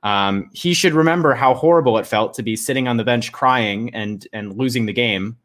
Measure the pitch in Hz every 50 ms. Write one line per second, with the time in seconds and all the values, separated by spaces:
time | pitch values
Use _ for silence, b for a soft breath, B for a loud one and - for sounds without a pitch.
0 | - 107 101 101 101 98 98 98 - - _ - - 175 175 - - 180 156 156
1 | 160 165 165 175 165 147 131 113 135 131 127 123 151 165 170 170 147 127 113 110
2 | 98 - - 104 110 - - - 113 113 110 107 - - 131 131 131 127 120 113
3 | 110 123 120 120 117 - - - - 127 127 127 113 104 101 101 113 120 - 113
4 | 107 104 104 98 - - - 107 104 101 95 107 131 131 120 127 113 104 95 120
5 | 123 117 104 95 95 107 117 _